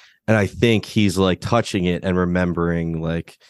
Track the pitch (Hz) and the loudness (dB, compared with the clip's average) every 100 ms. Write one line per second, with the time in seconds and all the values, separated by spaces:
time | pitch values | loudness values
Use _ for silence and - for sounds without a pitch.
0 | - _ - 107 95 90 117 104 - 113 | -20 _ 0 0 0 0 2 2 0 0
1 | 101 90 95 87 - 120 107 101 90 87 | 2 2 2 0 0 0 0 -2 -2 -2
2 | 95 90 87 90 90 85 85 85 82 82 | -2 0 0 0 0 0 -2 -2 -4 -4
3 | 82 82 - - _ | -4 -6 -8 -16 _